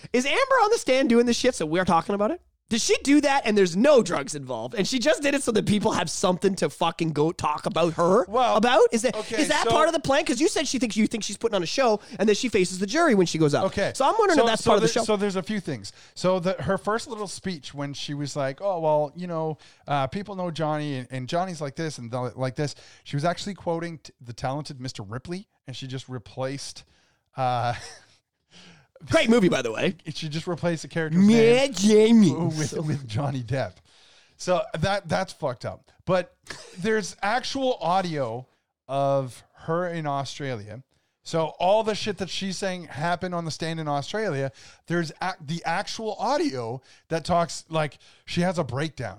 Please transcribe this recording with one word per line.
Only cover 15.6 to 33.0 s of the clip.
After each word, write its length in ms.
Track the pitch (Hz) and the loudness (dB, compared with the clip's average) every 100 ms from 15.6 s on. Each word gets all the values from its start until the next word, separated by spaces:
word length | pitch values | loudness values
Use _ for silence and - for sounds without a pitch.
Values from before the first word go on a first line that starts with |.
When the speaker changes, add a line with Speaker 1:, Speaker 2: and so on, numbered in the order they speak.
Speaker 2:
things. 320 | - 127 98 - - | -6 -8 -10 -18 -20
So 280 | - 180 185 | -4 0 0
the, 200 | 175 180 | 0 -2
her 160 | 143 196 | -2 -2
first 300 | - 226 285 | 0 -2 -4
little 200 | 214 196 | -10 -10
speech 440 | - 190 165 - | -8 -8 -8 -10
when 200 | 143 143 | -8 -8
she 200 | 143 - | -8 -8
was 220 | 143 143 147 | -6 -6 -4
like, 240 | 135 139 | -4 -4
"Oh, 200 | 202 175 | -4 -2
well, 320 | 156 151 147 160 | 2 2 0 -6
you 120 | 180 | -8
know, 300 | 165 160 151 - _ - | -4 -4 -6 -14 _ -4
uh, 200 | 143 135 | -2 -2
people 280 | 202 208 190 | -6 -8 -8
know 160 | 180 | -6
Johnny 440 | 156 156 151 147 135 | -4 -4 -2 -4 -6
and, 100 | 123 | -8
and 200 | 127 123 | -10 -4
Johnny's 320 | 170 190 160 | -4 -4 -6
like 160 | 147 147 | -8 -6
this 220 | 160 - | -8 -8
and 120 | 117 | -8
th-, 240 | 123 123 113 | -6 -6 -6
like 220 | 131 127 | -6 -4
this," 180 | 147 - - - - | -6 -6 -20 -20 -10
she 100 | 147 | -4
was 80 | |
actually 300 | 165 180 202 | -2 -4 -8
quoting 460 | 190 - 165 170 160 | -8 -6 -4 -6 -12
t-, 120 | - - | -18 -20
the 140 | 120 | -18
talented 480 | 113 131 139 143 139 | -8 -6 -6 -8 -12
Mister 220 | 127 - | -12 -10
Ripley, 440 | 101 120 - 180 208 _ - | -10 -12 -10 -12 -14 _ -16
and 60 | |
she 140 | 120 135 | -14 -10
just 220 | 131 - | -12 -10
replaced, 760 | 127 - - 131 135 - - - _ _ _ _ - | -12 -12 -6 -6 -6 -10 -16 -20 _ _ _ _ -4
uh, 380 | 127 123 120 117 | -2 0 -2 -4
<laughs> 40 | - - _ _ _ _ _ - - - _ _ 139 | -10 -20 _ _ _ _ _ -20 -20 -20 _ _ 0
Speaker 1:
Great 180 | 320 254 | 2 4
movie, 200 | 233 180 | 4 4
by 120 | 139 | 2
the 100 | 120 | -2
way. 240 | 110 147 - - | -4 -4 -4 -10
Speaker 2:
She 140 | - 160 | -10 -8
just 200 | 156 185 | -8 -8
replaced 340 | 165 175 165 | -4 -4 -4
the 60 | 131 | -6
character's 340 | 165 160 165 | -6 0 4
Speaker 1:
Mad 480 | 202 226 226 240 277 | 6 8 6 6 2
Speaker 2:
name 40 | |
Speaker 1:
Jamie. 600 | 180 202 214 220 233 185 | 2 6 6 8 8 8
Speaker 2:
with, 360 | 156 165 156 151 | 4 -2 -2 -4
Speaker 1:
So 100 | - | -4
Speaker 2:
with 260 | 151 143 | -4 -4